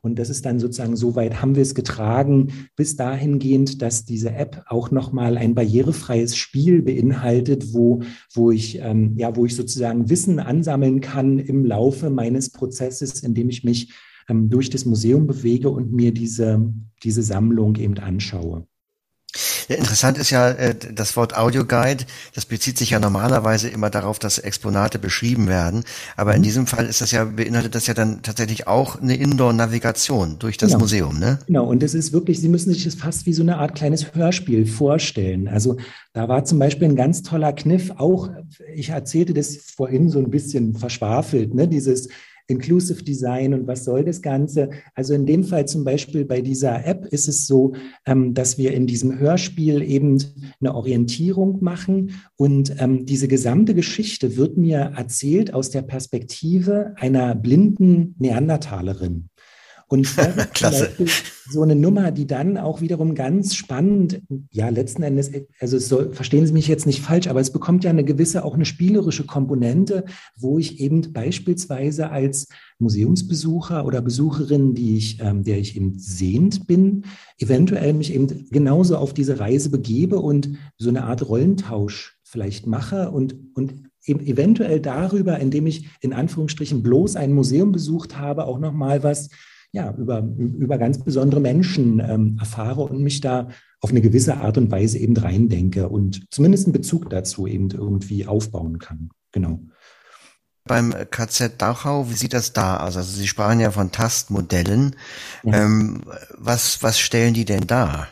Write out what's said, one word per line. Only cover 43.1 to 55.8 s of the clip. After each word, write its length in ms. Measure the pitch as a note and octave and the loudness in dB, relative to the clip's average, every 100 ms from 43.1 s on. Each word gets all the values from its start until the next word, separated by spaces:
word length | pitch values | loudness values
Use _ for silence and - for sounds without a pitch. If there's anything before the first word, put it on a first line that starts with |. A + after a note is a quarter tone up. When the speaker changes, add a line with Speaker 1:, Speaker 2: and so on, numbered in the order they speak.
| C3+ B2 B2+ C3+ | -4 -4 -2 0
Speaker 1:
und 140 | C3+ A#2+ | -2 -2
was 160 | B2 | -6
soll 220 | - B2+ D#3 | -2 0 0
das 160 | E3+ | -4
Ganze? 480 | D3+ C3+ D3 D3 C#3 - - - | -4 -2 0 0 -2 -4 -16 -8
Also 180 | C3 | -2
in 120 | C#3+ C#3 | 0 2
dem 180 | D#3 | 2
Fall 240 | F#3 F3 C#3 | 2 0 -2
zum 160 | D#3 | -2
Beispiel 400 | C#3 C#3+ C#3+ D3+ | -2 -2 -2 -4
bei 160 | C#3 B2+ | -2 -2
dieser 460 | B2+ C3 C3+ A#2 B2 | -2 -2 0 -2 -2
App 200 | F#3 - | -6 -4
ist 220 | C#3+ D3 | -4 -2
es 180 | C#3 - | -2 4
so, 280 | C3+ C3+ C3 - - - | 4 4 0 -14 -12 0
ähm, 280 | C3+ B2+ | 2 4
dass 240 | B2 B2+ - | 0 -2 0
wir 160 | C3 | 0
in 140 | C3+ B2+ | 2 0
diesem 320 | A#2+ C3 B2+ | 0 -2 2
Hörspiel 600 | C#3+ F3+ - - D#3 C#3+ | 2 2 -2 -2 2 2
eben 420 | C3 C#3 C#3+ C3+ C#3 - - - | 2 2 4 2 0 -12 -20 -4
eine 120 | C3+ | -4
Orientierung 880 | B2+ A#2+ A#2+ A#2+ A#2+ E3+ F#3+ F#3+ F#3+ | -4 -2 0 0 0 -2 2 0 0
machen 600 | F#3 F3 - F#3+ F#3+ - - _ | -2 -4 -2 -2 -2 -8 -20 _
und, 360 | C#3 C#3 C3+ - | 2 4 0 0
ähm, 260 | B2+ C3 B2+ | 0 0 0
diese 220 | C3+ C3+ | -2 2
gesamte 480 | C3+ A#2+ C3+ G#3+ F3 | 0 2 2 4 2
Geschichte 640 | D#3+ - G#3+ - B2 A2+ | 0 -4 -6 -4 -4 0
wird 180 | D#3 D#3+ | 0 2
mir 360 | E3 D3+ C#3 C3 | 2 2 -2 -6
erzählt 580 | A#2+ - C#3 F3 G#3+ | -8 -4 0 0 0
aus 180 | C3 C3 | -2 -4
der 100 | C#3 | -4